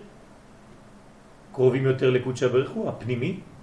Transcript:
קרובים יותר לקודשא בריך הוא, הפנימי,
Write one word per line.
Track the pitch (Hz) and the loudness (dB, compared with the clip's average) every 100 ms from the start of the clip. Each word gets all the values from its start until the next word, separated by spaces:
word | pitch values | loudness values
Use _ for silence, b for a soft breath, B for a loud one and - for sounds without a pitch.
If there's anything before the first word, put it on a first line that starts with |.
| - - - - - - - - - - - - - - - | -16 -20 -20 -20 -20 -20 -20 -20 -20 -20 -20 -20 -20 -20 -12
קרובים | - 131 135 135 | 2 2 4 2
יותר | 127 131 | 2 2
לקודשא | 123 131 123 123 | 2 0 -2 2
בריך | 127 196 | 2 0
הוא, | 226 226 | -4 -6
הפנימי, | - 117 120 160 - - - | -6 -6 -4 -4 -6 -12 -20